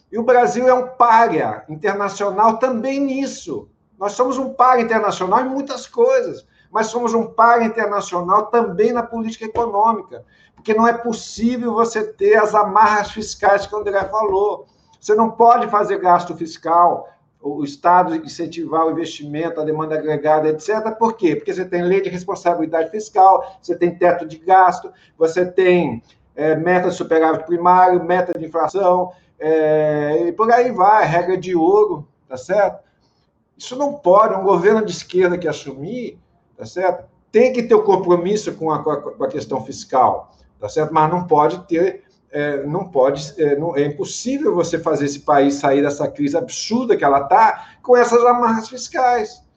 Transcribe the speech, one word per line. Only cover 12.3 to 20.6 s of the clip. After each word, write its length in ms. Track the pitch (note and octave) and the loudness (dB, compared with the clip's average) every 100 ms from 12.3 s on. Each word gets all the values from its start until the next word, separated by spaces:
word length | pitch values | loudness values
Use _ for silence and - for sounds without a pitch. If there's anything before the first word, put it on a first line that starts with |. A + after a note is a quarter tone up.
| A3 | 4
as 180 | F3+ | 4
amarras 560 | G#3 G3 G#3 G#3 G#3 G3+ | 0 2 4 4 2 -2
fiscais 560 | G#3+ G3+ - G3 G3+ G3 | -8 -12 -2 2 2 0
que 80 | |
o 40 | G#3+ | -8
André 240 | G3+ G3 | -4 -4
falou. 640 | F#3+ G#3 G#3 F#3+ G#3 F#3 - _ _ _ | -2 -2 0 0 -2 -4 -14 _ _ _
Você 160 | - | 0
não 160 | G#3+ A3+ | 2 2
pode 360 | - A#3 A#3+ - | 4 6 6 2
fazer 300 | G#3 G3 G3 | -2 0 0
gasto 360 | F3+ F3 - | 2 2 0
fiscal, 720 | D#3+ E3 - D#3+ E3+ F3 - - _ _ _ | -10 -10 -8 0 4 4 2 -10 _ _ _
o, 200 | C#3+ D3 | -10 -6
o 40 | |
Estado 500 | C#3 - F3 F3+ E3 | -8 -2 2 4 2
incentivar 720 | D#3+ D3 - D#3+ E3+ C#3+ D#3+ D#3+ | -2 -8 -10 -10 -8 -4 -2 0
o 40 | |
investimento, 680 | D3+ D#3+ - D3 D3 E3 D#3 | -2 -6 -10 -10 -8 -6 -6
a 40 | |
demanda 300 | D#3 D#3 D#3 | -4 -4 -4
agregada, 540 | D#3 D3+ D3+ D3+ D#3 D#3 | -4 -4 -2 2 2 2
et 120 | D#3 | -2